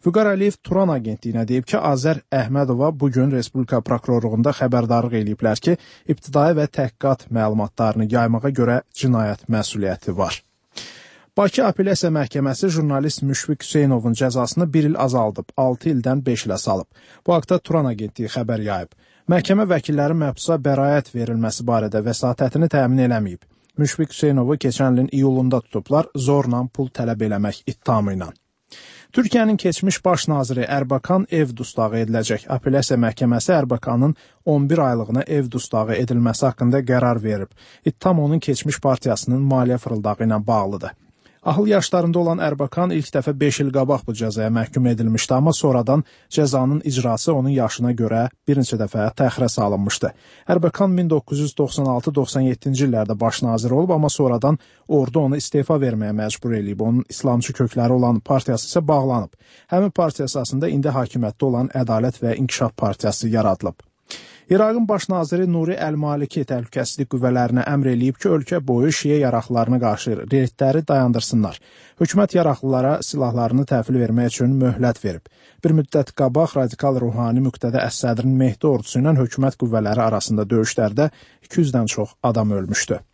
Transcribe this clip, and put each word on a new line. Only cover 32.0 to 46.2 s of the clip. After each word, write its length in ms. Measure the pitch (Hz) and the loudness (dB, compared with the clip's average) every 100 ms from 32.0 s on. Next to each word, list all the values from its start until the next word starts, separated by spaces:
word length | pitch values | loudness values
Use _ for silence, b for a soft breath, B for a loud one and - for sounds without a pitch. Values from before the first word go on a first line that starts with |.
| 110 113 110 107 - 131 | -2 -2 -2 -4 -4 -4
Apellyasiya 440 | - 139 131 127 | 0 0 2 2
məhkəməsi 480 | 117 110 123 120 - 175 | 0 0 0 0 2 0
Ərbakanın 580 | 131 120 - 120 139 160 b b - | 2 -2 -2 0 0 0 b b 0
on 240 | 147 139 | 0 2
bir 140 | 170 139 | 2 2
aylığına 400 | 120 110 120 - | 0 -2 -4 0
ev 240 | 151 127 | -2 -2
dustağı 480 | 123 - 117 110 107 | -6 -4 -2 0 -2
edilməsi 480 | 123 120 120 110 135 | 0 0 0 2 0
haqqında 320 | 120 120 135 127 | 0 0 0 2
qərar 300 | 123 123 117 | 2 2 0
verib. 280 | 107 104 98 _ B B | -2 -6 -8 _ B B
İttiham 400 | - - 185 175 | -6 -2 0 2
onun 160 | 147 160 | 2 0
keçmiş 400 | - 135 151 143 | 0 -4 -2 -2
partiyasının 640 | 143 127 - 107 - 127 139 | 0 0 -2 -4 -2 0 2
maliyyə 320 | 131 123 123 | 2 2 0
fırıldağı 460 | - 113 104 104 113 | -4 -4 -4 -2 0
ilə 140 | 107 107 | 0 0
bağlıdır. 520 | 113 98 101 90 - b b b b | 0 0 -4 -10 -14 b b b b
Ahıl 240 | - 156 208 | -2 0 2
yaşlarında 520 | 202 - 180 170 170 | 2 2 0 2 0
olan 180 | 170 165 | 0 0
Ərbakan 540 | 156 143 - - 180 | -2 -2 -4 -2 -2
ilk 140 | 165 143 143 | -2 -2 -4
dəfə 160 | 135 | -2
beş 260 | 139 147 131 | 0 0 0
il 80 | 139 | 0
qabaq 300 | 135 131 135 - | 0 0 0 -2
bu 80 | |
cəzaya 380 | 110 113 107 110 | -4 -4 -2 0
məhkum 320 | 113 110 - 123 | 0 0 0 2
edilmişdi, 420 | 113 113 110 - | 2 0 0 0
amma 200 | 127 151 | 2 2
sonradan 500 | 151 151 127 117 143 - b | 2 2 2 2 0 0 b